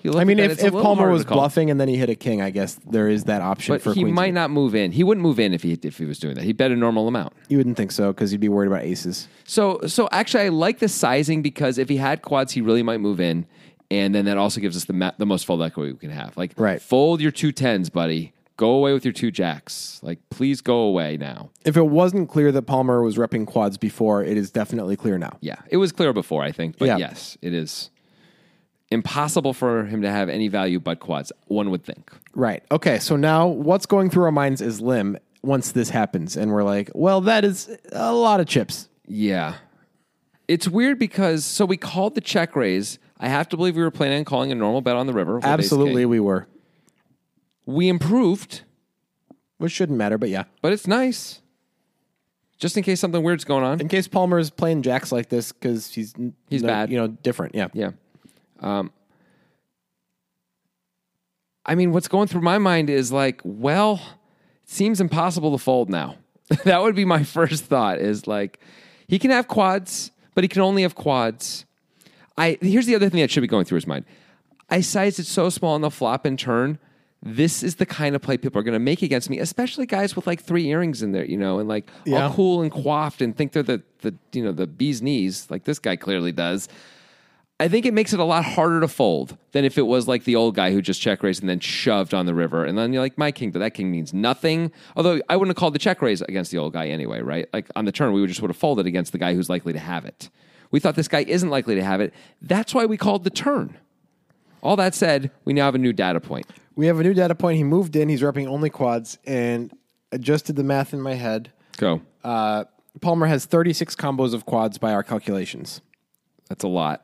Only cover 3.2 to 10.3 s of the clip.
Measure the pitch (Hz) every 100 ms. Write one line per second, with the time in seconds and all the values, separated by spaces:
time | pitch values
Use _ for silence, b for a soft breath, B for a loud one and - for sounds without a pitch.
3.2 | 110 104 90 98 - 139 110 185 165 170
4.2 | 190 180 151 143 131 107 92 110 180 214
5.2 | 170 117 104 87 85 82 76 - 78 71
6.2 | 76 65 95 107 131 120 117 110 113 120
7.2 | 78 - - 139 123 117 98 - 101 95
8.2 | 101 101 104 101 98 95 71 87 90 92
9.2 | - b - - 202 180 160 240 214 185
10.2 | 214